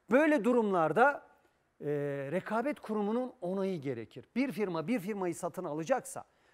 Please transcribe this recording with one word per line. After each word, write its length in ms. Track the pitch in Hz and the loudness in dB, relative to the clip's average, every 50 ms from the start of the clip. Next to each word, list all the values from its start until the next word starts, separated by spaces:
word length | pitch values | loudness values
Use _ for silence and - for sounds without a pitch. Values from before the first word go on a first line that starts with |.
| _ - | _ 2
Böyle 320 | 220 277 320 311 302 269 190 | 4 4 6 6 4 4 4
durumlarda, 880 | 240 254 240 220 202 190 175 160 151 151 214 247 285 285 - - - _ _ _ _ _ _ _ _ _ - | 4 2 4 2 2 2 2 2 4 4 4 4 4 4 0 -6 -18 _ _ _ _ _ _ _ _ _ -8
e, 60 | - 147 147 143 143 143 139 139 135 139 | -6 -4 -2 -2 -2 -4 -4 -6 -4 -4
rekabet 480 | 160 185 - - 214 233 240 294 285 - | -4 -4 -2 -2 -2 -2 -2 -2 -4 -6
kurumunun 540 | - - 220 214 202 202 226 247 254 247 - _ | -6 -4 -2 0 0 0 0 0 -2 -4 -6 _
onayı 400 | 175 175 190 196 190 190 185 156 | -6 -4 -2 0 0 -2 -2 -2
gerekir. 440 | 127 139 123 117 110 - - 127 - _ - | -4 -4 -4 -6 -8 -10 -14 -18 -16 _ -2
Bir 160 | 233 277 262 | -2 -2 0
firma 360 | 160 196 208 190 170 160 151 | -2 -2 -2 -2 -2 -2 0
bir 120 | 175 254 233 | 0 0 0
firmayı 360 | 165 208 208 196 185 175 165 | -2 -2 -4 -2 -2 -2 -2
satın 280 | - 180 170 - 190 185 | -4 -6 -6 -6 -6 -6
alacaksa 600 | 151 147 156 165 233 262 220 - - - 113 - _ _ _ _ _ | -4 -4 -4 0 0 0 0 0 -4 -10 -12 -14 _ _ _ _ _